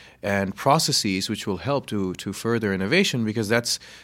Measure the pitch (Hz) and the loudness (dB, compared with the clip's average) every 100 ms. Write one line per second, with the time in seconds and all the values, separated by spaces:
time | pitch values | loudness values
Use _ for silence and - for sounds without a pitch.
0 | - - 101 98 95 - 139 160 156 - | -20 -8 -2 0 0 0 4 4 4 2
1 | 104 95 98 104 - 90 135 139 - 104 | 2 0 -2 -4 -2 -4 -2 -2 -2 -2
2 | 95 85 101 95 113 117 104 95 98 175 | -2 -4 -8 -4 0 0 0 0 2 2
3 | - 127 110 110 104 117 - - - - | 2 0 0 -2 2 2 0 -4 -8 -20